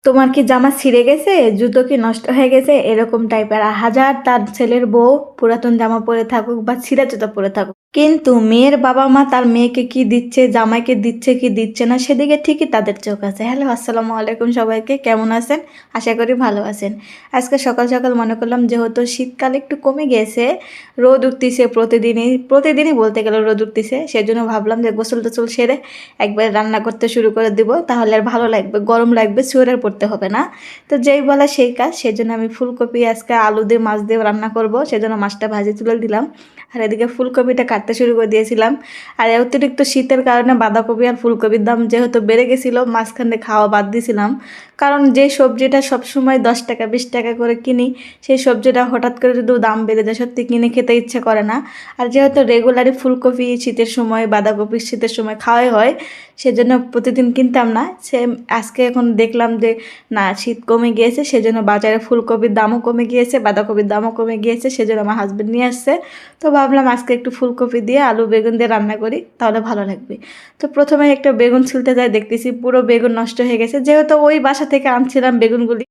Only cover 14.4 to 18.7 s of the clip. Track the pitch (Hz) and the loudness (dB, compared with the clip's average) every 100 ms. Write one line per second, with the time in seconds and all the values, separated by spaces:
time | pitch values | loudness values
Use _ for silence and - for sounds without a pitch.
14.4 | 233 240 220 220 220 277 240 220 220 226 | -2 0 -2 -2 -4 -4 0 0 0 -2
15.4 | 233 294 - - _ 226 233 233 233 247 | -2 -4 -6 -20 _ -6 -4 -2 0 0
16.4 | 247 202 214 208 202 214 - - - 254 | 0 -2 -6 -6 -8 -10 -16 -20 -6 -4
17.4 | 254 277 269 247 240 254 254 240 226 226 | -2 -2 0 -2 0 0 0 0 -2 -4
18.4 | 233 247 240 | -4 0 0